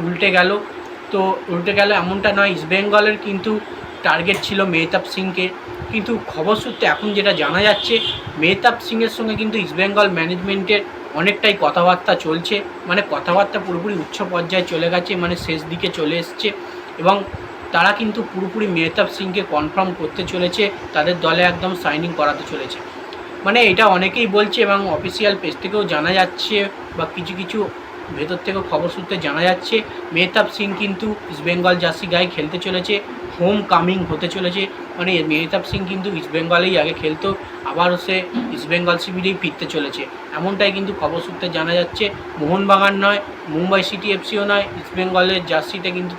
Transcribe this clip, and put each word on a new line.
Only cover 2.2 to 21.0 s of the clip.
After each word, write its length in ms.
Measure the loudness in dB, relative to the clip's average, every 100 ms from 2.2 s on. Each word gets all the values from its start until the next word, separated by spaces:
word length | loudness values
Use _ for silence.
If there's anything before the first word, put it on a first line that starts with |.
| 2 4
নয়, 120 | 2 2
ইস্টবেঙ্গলের 600 | 0 0 4 6 4 2 -2
কিন্তু 260 | -4 0 -2 -4 -12 -12 -4
টার্গেট 360 | 0 2 2 0 0
ছিল 120 | 0 2
মেহতাব 320 | 2 2 0 -2
সিংকে, 340 | -4 -4 -2 -4 -4 -12 -10 -6
কিন্তু 200 | -4 -2 -4 -4
খবর 220 | -4 0 0
সূত্রে 220 | 0 0 2
এখন 160 | 2 0
যেটা 180 | 0 2 2
জানা 180 | 2 4
যাচ্ছে 320 | 4 4 2 0 0 -6 -8 0
মেহতাব 360 | 2 4 4 2 -2
সিংয়ের 260 | 0 0 0
সঙ্গে 180 | -4 -2
কিন্তু 160 | -2 -2
ইস্টবেঙ্গল 480 | -2 0 2 4 4 4
ম্যানেজমেন্টের 640 | 0 -2 -2 -2 2 0 0 -10 -8
অনেকটাই 400 | 0 0 2 2 4
কথাবার্তা 480 | 2 4 4 4 2 0
চলছে, 320 | 2 -2 0 -4 -4 -10 -2
মানে 140 | -2 0
কথাবার্তা 460 | -2 2 4 4 0 -4
পুরোপুরি 280 | -4 -2 -4
উচ্চ 140 | -6 -6 -2
পর্যায়ে 320 | -2 0 0 0
চলে 160 | 0 2
গেছে, 200 | 2 0 -2
মানে 180 | 0 -2
শেষ 160 | -2 -4 -4
দিকে 180 | -4 -4 -2
চলে 160 | 0 0
এসছে 260 | -4 -4 -4 -4 -10 -12 -12 0
এবং 180 | 2 4 0 -10 -12 -12 -2
তারা 180 | 2 4 2
কিন্তু 200 | 0 -2 -4
পুরোপুরি 360 | -4 -4 -2 0 2
মেহতাব 320 | 0 2 0 0
সিংকে 260 | -4 -4 -2
কনফার্ম 360 | -2 0 0 -2 -2
করতে 220 | -6 -4 -4
চলেছে 300 | -2 -2 0 -2 -2 -4
তাদের 240 | 0